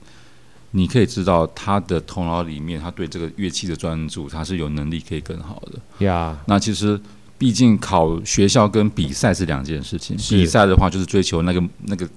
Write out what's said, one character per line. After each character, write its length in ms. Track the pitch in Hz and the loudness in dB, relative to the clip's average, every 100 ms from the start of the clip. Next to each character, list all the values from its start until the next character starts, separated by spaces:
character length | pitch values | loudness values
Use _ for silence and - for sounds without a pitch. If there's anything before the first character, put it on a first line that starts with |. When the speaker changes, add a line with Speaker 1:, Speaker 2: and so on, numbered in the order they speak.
| - - - - - - - | -14 -20 -20 -20 -20 -20 -4
Speaker 1:
你 160 | 98 87 | -2 2
可 120 | 120 | 2
以 60 | 95 | 2
知 180 | 101 | 0
道 220 | 92 85 80 | 2 2 2
他 260 | - - 101 | -4 -4 -2
的 200 | 85 82 | -2 -4
头 220 | - 95 | -4 -6
脑 180 | 85 85 | -2 -2
里 180 | 82 73 | -4 -8
面， 220 | 78 80 | -8 -8
他 80 | 82 | -10
对 180 | 92 82 | -8 -8
这 120 | 82 | -8
个 100 | 82 87 | -10 -6
乐 120 | 95 | -6
器 200 | - 95 | -6 -6
的 80 | 78 | -6
专 340 | 85 80 78 | -4 -4 -6
注， 180 | 87 71 | -8 -10
他 160 | 78 | -8
是 140 | 78 90 | -6 -4
有 100 | 76 | -4
能 200 | 73 73 | -4 -4
力 100 | 82 | -6
可 140 | - | -8
以 80 | 78 | -8
更 180 | 73 82 | -8 -12
好 220 | 78 - - | -12 -14 -16
的。 320 | - - - | -16 -18 -4
Speaker 2:
呀。 320 | 98 87 82 76 104 | 0 0 -2 -6 2
Speaker 1:
那 100 | 98 | 2
其 160 | 107 | 2
实 260 | 90 104 104 - - - - | 0 0 0 -4 -20 -20 -2
毕 160 | 131 | 0
竟 240 | 107 123 101 | 4 6 4
考 420 | - 92 82 82 104 | 2 2 4 2 -2
学 220 | - 98 | 2 4
校 200 | 117 104 | 6 4
跟 220 | 107 104 | 4 2
比 240 | - 73 | 0 -4
赛 180 | 67 123 | 0 0
是 140 | - 82 | 2 0
两 180 | 69 | -2
件 200 | 69 76 | -4 -6
事 160 | 67 80 | -6 -8
情， 180 | - - | -8 -8
Speaker 2:
是。 180 | - 101 | 0 2
Speaker 1:
比 120 | 82 | 4
赛 180 | 113 98 | 4 6
的 100 | 92 | 6
话 140 | 95 | 4
就 80 | 95 | 0
是 80 | 87 | 0
追 160 | 101 | 0
求 220 | 90 82 | 2 0
那 100 | 87 | 0
个， 100 | 90 87 - 104 | 0 -2 -4 -8
那 100 | 92 | -6
个 140 | 87 | -8